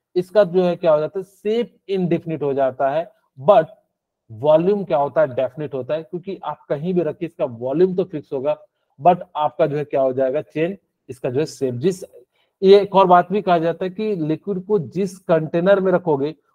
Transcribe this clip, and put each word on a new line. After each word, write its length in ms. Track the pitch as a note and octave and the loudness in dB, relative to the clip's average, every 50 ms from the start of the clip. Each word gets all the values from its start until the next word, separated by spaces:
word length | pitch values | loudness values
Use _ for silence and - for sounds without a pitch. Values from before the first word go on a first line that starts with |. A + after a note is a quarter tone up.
| _ _ - | _ _ -4
इसका 280 | F3+ F3+ - - G#3+ G#3 | -4 -4 0 2 2 2
जो 200 | E3+ E3+ F#3 F3+ | 4 2 2 2
है, 120 | F3 E3+ | 2 0
क्या 180 | E3+ F3+ E3 - | 0 2 2 2
हो 60 | D3+ | 2
जाता 200 | D3+ D#3 - G3 | 0 -2 -6 -8
है, 40 | F#3 | -10
shape 540 | - _ _ - G#3 A3 A#3 A#3+ - _ _ _ - | -10 _ _ -4 -2 -2 -2 -2 -4 _ _ _ -6
indefinite 540 | G3 F#3+ F3+ D#3+ E3+ D#3+ - D#3+ D#3+ C#3 D3 | -2 -2 0 0 -2 -2 -4 -6 -6 -4 -4
हो 100 | C#3 C3+ | -2 0
जाता 360 | C3+ C3+ C3 B2 - C#3 C3+ | 0 0 -2 0 -2 -2 -2
है, 240 | C#3 D#3+ E3+ E3 _ _ _ _ _ C3+ | -2 -2 -4 -6 _ _ _ _ _ 0
but 240 | C3 E3 G3+ E3+ E3 - - _ _ _ _ _ _ _ _ _ _ _ | 2 4 4 4 4 2 -6 _ _ _ _ _ _ _ _ _ _ _
वॉल्यूम 520 | A2+ G#2+ B2+ D3+ D#3 D#3+ E3+ F#3+ G#3 G3+ F#3 | -10 -2 2 4 4 4 4 2 0 0 -2
क्या 140 | - E3 | -2 0
होता 240 | D3 C#3+ C#3 B2 D#3+ | 0 0 0 0 0
है, 140 | D#3 C#3+ A#2+ | 0 0 0
Definite 380 | C3+ C3 B2 - D#3 D3+ C3 C3+ | -4 -4 -4 -6 -8 -10 -8 -8
होता 200 | C3 B2 B2+ D3+ | -8 -6 -6 -6
है, 100 | D#3+ D#3+ | -8 -8
क्योंकि 360 | - - F3 F3+ G3 F#3 - - | -10 -12 -12 -10 -12 -12 -10 -10
आप 220 | D3+ D3 - _ - | -12 -12 -12 _ -8
कहीं 240 | E3 C#3 D#3 F3+ F#3 | -6 -4 -4 -2 -2
भी 80 | F3+ | 0
रखिए, 260 | E3 D3+ D3 - E3+ | -2 -2 -4 -6 -10
इसका 180 | D#3+ - - D#3+ | -10 -6 -6 -6
वॉल्यूम 500 | C3+ A#2 A2+ A#2+ B2+ C#3 D#3+ F#3 F#3+ F3+ | -6 -6 -8 -6 -4 0 0 0 0 0
तो 80 | G3 F3+ | -2 -4
fix 300 | - - D3 C3 _ D3 | -4 -8 -12 -10 _ -8
होगा, 260 | C3+ B2+ D3 D3+ - - _ _ _ _ _ _ - | -6 -4 -4 -6 -6 -10 _ _ _ _ _ _ 0
but 200 | C#3 F3 F3+ F3 - - - | 2 2 2 2 -4 -10 -6
आपका 300 | D3 D3+ D3 - - D#3+ | -4 -4 -4 -2 -2 -2
जो 120 | D3+ C#3+ | -2 -2
है, 80 | D3+ D3 | -4 -6
क्या 160 | D3 - C#3 | -4 -2 -2
हो 120 | C3+ C3 B2+ | -2 -2 0
जाएगा, 280 | C3 C3+ C3 C3 D3+ | -2 -2 -2 -2 -4
चेंज, 360 | D3+ - - D3+ D#3+ F3 G3 - _ _ _ _ _ - | -8 -6 -6 -4 -4 -4 -6 -10 _ _ _ _ _ -20
इसका 200 | B2+ - - C#3 | -14 -10 -8 -4
जो 100 | A#2+ C3+ | -4 -4
है, 60 | D#3 | -4
शेप। 300 | D3+ - - C#3 B2+ A#2+ | -4 -4 -4 -4 -4 -4
जिस, 280 | A#2+ C3 F#3+ F3+ F#3 - - - - - _ _ _ _ _ _ _ G3 | -2 -2 -2 -2 -4 -10 -18 -20 -20 -20 _ _ _ _ _ _ _ 6
ये 180 | F#3+ G3 G3+ | 8 8 8
एक 140 | G3 G3 - | 6 4 4
और 120 | F#3+ F#3+ | 4 6
बात 240 | F3+ F3+ F3 F3 - | 6 6 6 4 2
भी 100 | F#3 G#3 | -2 -2
कहा 160 | F#3 F#3 F3 | 0 2 2
जाता 280 | E3+ D#3+ E3+ E3 E3+ F#3+ | 2 2 -2 -2 -4 -6
है 60 | F#3 | -8
कि 240 | F#3 - G#3+ G#3+ G#3 | -6 -6 -4 -4 -4
liquid 500 | E3+ D3+ D3+ D#3 D3 - G3 G3+ F#3 F#3 | -2 -2 -2 -4 -4 -4 -6 -6 -6 -2
को 140 | F#3+ G#3+ G3+ | -2 -2 -2
जिस 380 | C#3+ A2+ - E3+ G3+ F#3 - | -2 -4 -4 -4 -6 -6 -6
container 640 | - _ - E3+ D#3+ D#3 D3 - E3+ E3+ G3 G3+ F#3+ | -8 _ 0 0 0 0 -2 -4 0 2 4 2 4
में 120 | F#3 F#3+ | 2 2
रखोगे, 440 | F3+ E3+ F3+ E3+ D3 C#3 C#3 D3+ D#3 - _ _ | 0 0 0 -2 -2 -2 -2 -6 -6 -10 _ _